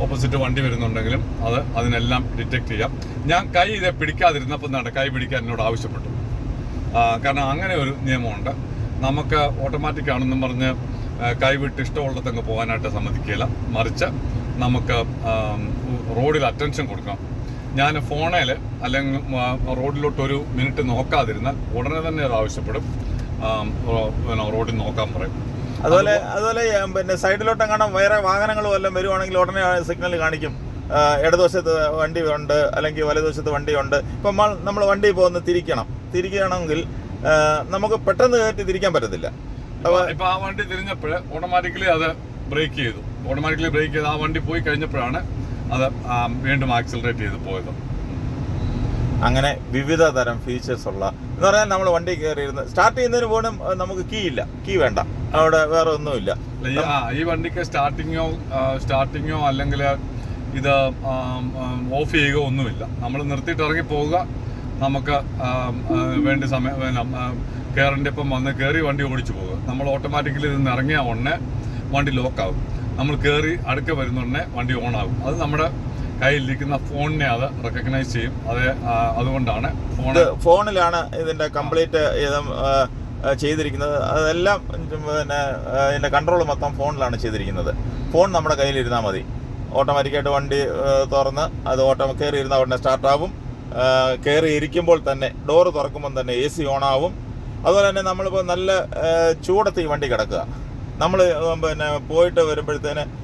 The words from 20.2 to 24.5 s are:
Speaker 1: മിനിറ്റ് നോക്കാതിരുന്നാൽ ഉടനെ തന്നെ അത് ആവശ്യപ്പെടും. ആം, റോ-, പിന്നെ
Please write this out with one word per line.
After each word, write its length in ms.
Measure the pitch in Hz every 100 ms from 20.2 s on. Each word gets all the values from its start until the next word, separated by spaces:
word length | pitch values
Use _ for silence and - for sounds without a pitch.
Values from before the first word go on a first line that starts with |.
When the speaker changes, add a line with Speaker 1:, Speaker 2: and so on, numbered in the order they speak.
| 135 139 -
Speaker 1:
മിനിറ്റ് 420 | 123 135 135 127
നോക്കാതിരുന്നാൽ 880 | 120 127 151 113 107 127 139 - 117
ഉടനെ 300 | 127 160 165
തന്നെ 160 | 156
അത് 100 | 135
ആവശ്യപ്പെടും. 500 | 113 110 - 110 113 - - - - - -
ആം, 300 | 117 110 107 127 120
റോ-, 420 | 113 110 - 117
പിന്നെ 220 | 110 107